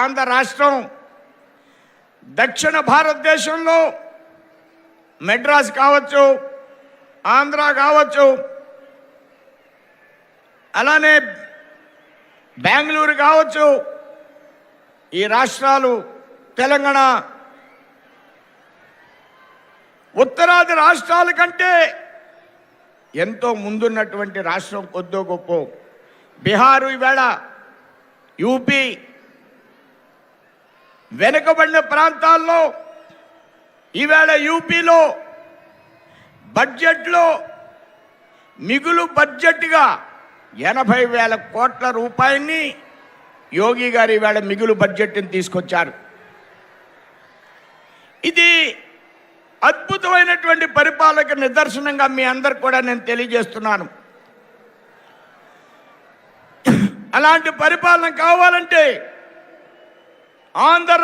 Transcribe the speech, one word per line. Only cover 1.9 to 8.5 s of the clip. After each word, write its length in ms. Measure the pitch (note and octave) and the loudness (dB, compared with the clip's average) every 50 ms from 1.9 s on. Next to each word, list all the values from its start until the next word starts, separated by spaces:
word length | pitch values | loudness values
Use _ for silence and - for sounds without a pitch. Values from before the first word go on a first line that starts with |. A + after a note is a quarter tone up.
| _ _ _ _ _ _ _ - C3+ G3+ | _ _ _ _ _ _ _ -10 -4 -2
దక్షిణ 360 | B3 C4 - - D#4 D#4 D#4 D#4 C#4 B3+ | -2 -2 -2 -4 -4 -2 -2 0 0 2
భారతదేశంలో 840 | C4 D4+ D#4 D#4 D4 - C4 D#4 D#4 D#4 - D#4 D#4 E4 E4 E4 E4 E4 D#4+ C4+ - - - - - - _ _ _ _ _ _ _ _ _ _ _ _ _ _ _ _ _ _ _ - | 2 2 2 2 -2 -2 0 0 0 0 0 -4 -6 -4 0 0 2 2 2 0 -4 -8 -18 -20 -20 -20 _ _ _ _ _ _ _ _ _ _ _ _ _ _ _ _ _ _ _ -10
మెడ్రాస్ 500 | D3 F#3 A3 A#3+ B3 C#4+ D4 C#4+ C4 G#3 - C4 | -4 -4 -2 -2 0 2 2 2 2 0 0 0
కావచ్చు, 460 | C4+ C#4+ C#4+ C#4+ C#4+ - C#4+ C#4+ C#4 C4+ C4+ C4+ - - - - - - - _ _ _ _ _ _ _ _ _ - | 2 4 2 2 0 0 2 4 4 4 2 0 -4 -14 -18 -20 -20 -20 -20 _ _ _ _ _ _ _ _ _ -2
ఆంధ్ర 360 | F#3+ A#3+ C4+ C#4+ D4 D4 D4 D4 D4 C#4 C4 | 2 2 2 2 0 -2 -2 -2 0 0 0
కావచ్చు, 480 | C#4 D4 D4+ D4+ D4 - - C#4+ C#4 C4+ C4 C4 - - | 2 2 4 2 2 2 2 4 4 4 4 0 -4 -12